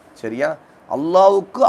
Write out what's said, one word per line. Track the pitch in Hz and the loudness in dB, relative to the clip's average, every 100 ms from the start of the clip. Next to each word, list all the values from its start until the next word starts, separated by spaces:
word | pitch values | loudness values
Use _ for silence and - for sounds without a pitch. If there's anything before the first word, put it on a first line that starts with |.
| _ _ | _ _
சரியா? | 110 117 147 151 _ _ - - | -10 -6 -6 -8 _ _ -10 -8
அல்லாஹ்வுக்கு | 160 185 196 196 - - | 0 4 4 2 -4 -2